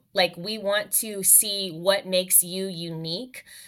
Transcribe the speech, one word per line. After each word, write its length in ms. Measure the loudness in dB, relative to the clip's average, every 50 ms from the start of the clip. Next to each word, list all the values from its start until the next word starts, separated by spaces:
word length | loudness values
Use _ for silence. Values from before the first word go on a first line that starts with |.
| _ _ 0
Like, 240 | 2 2 2 0
we 200 | -6 -8 -8 -8
want 360 | -4 -2 -2 0 0 -2 -2 -2
to 280 | -2 -2 -4 -4 0
see 500 | 4 6 6 6 6 2 -2 -4 -4 -6
what 340 | -6 0 2 2 2 2 2
makes 360 | 0 0 0 2 2 2 2
you 260 | 2 0 -2 -4 -4
unique," 760 | -4 -6 -8 -8 -8 -8 -6 -6 -6 -6 -8 -8 -10 -14 -18 -20 -20 -20 -20 -20